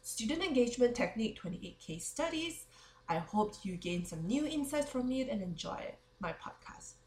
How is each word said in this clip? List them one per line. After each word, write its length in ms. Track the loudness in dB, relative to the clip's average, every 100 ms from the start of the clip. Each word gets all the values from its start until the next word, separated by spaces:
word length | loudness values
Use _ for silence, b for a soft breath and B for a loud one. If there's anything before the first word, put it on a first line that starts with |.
Student 420 | -8 -4 0 2
Engagement 540 | 4 6 6 8 6 6
Technique 400 | 0 2 -2 -2
twenty-eight 420 | -6 -6 -8 -14
Case 280 | -10 -8 -6
Studies. 580 | 0 0 0 -2 -6 -14 B B B -2
I 100 | 0
hope 360 | 2 2 2 0
you 140 | -6 -4
gain 300 | -2 -2 -2
some 200 | -4 0
new 200 | 2 2
insights 440 | 0 0 0 0
from 220 | 0 0
it 160 | 0 0
and 140 | 0
enjoy 520 | -2 -4 -6 -6 -6 -10 _ -8
my 140 | -6
podcast. 640 | -6 -10 -12 -16 -16 -16 -18